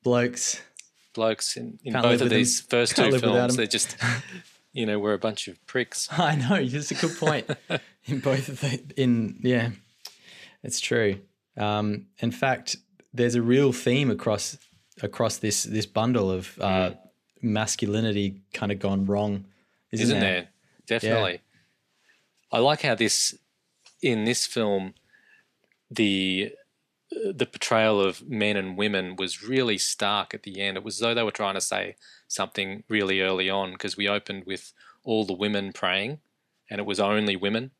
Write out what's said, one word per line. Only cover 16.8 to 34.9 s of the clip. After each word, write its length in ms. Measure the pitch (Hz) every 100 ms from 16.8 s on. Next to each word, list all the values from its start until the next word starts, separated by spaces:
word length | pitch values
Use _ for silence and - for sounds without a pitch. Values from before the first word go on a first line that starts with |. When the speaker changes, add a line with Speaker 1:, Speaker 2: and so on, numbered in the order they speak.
| 92
Speaker 2:
Mm. 60 | 87 - _ _ _
Speaker 1:
masculinity 1000 | 117 104 107 - 104 104 110 104 101 98 _
kind 180 | - 104
of 80 | 101
gone 260 | 98 98 98
wrong, 400 | 101 104 101 98 _ _ _ _
isn't 120 | 113 120
Speaker 2:
Isn't 120 | -
Speaker 1:
there? 220 | 98 90 85 _ _ _ -
Speaker 2:
there? 120 | 113
Definitely. 320 | 110 113 98
Speaker 1:
Yeah. 40 | 87 _ _ _ _ _ _ _ _ _ _ _ 117
Speaker 2:
I 20 |
like 220 | 131 151
how 140 | 147 113
this, 420 | 110 - - - _ _ _ _ _ _
in 240 | 135 113 107
this 200 | 120 -
film, 480 | - 110 98 92 - _ _ _ _ _ _ _ _ _
the, 600 | - 104 98 95 92 101 - _ _ _ _ _ -
uh, 160 | 214 156
the 100 | 127
portrayal 560 | - - 113 110 101
of 260 | 98 90 -
men 280 | 117 104 104
and 200 | 95 92
women 380 | 104 98 90 92
was 280 | 95 -
really 340 | 107 131 123 104
stark 560 | - - 104 104 95
at 100 | -
the 160 | - 95
end. 160 | 98 95
It 60 |
was 120 | 107 101
as 40 |
though 120 | 117
they 100 | 117
were 80 | 110
trying 240 | - 104 98
to 60 |
say 340 | - 101 95 - - - _
something 560 | - 98 - 95 101 -
really 320 | 107 98 95
early 280 | 95 95 95
on, 260 | 98 95 -
'cause 180 | 101 92
we 100 | 101
opened 380 | 101 - 98 90
with 280 | 92 - _ -